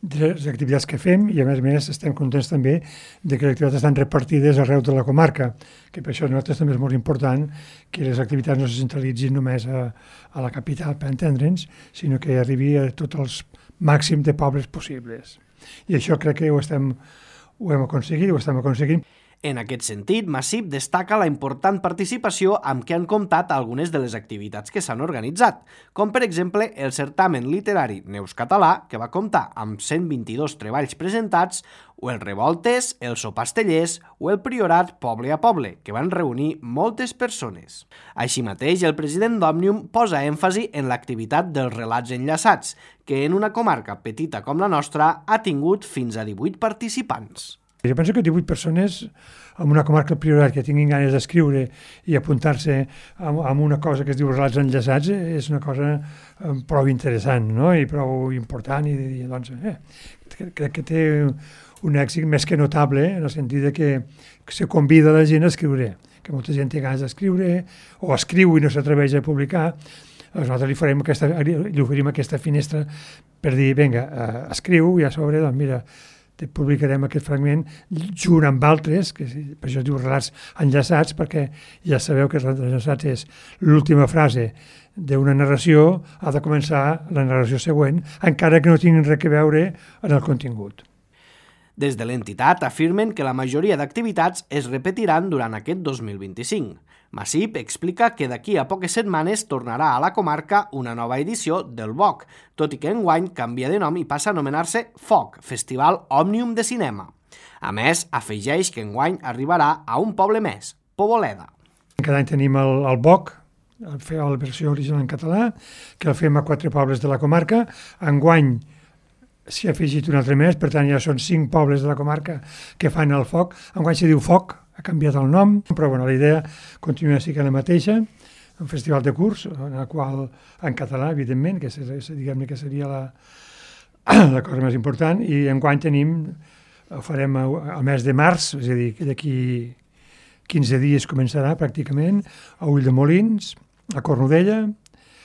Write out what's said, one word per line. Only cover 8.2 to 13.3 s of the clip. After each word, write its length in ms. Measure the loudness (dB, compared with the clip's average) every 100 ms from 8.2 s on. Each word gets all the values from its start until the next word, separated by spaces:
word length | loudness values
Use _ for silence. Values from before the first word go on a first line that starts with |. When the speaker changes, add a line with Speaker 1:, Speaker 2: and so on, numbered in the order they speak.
Speaker 1:
activitats 400 | -2 -2 -2 0
no 80 | 0
se 120 | -2
centralitzin 500 | -4 -4 -4 -2 -2 0
només 260 | 0 -4
a, 220 | -4 -6 -6 -10 -20 -20 -18
a 120 | -8
la 80 | -8
capital, 460 | -8 -8 -8 -6 -6
per 80 | -6
entendre'ns, 540 | -4 -2 0 0 -2 -6 -20 -20 -10
sinó 240 | -4 -4
que 180 | -2 -2
arribi 340 | 0 0 2 2
a 140 | 0
tots 280 | -4 -8 -6
els 200 | -6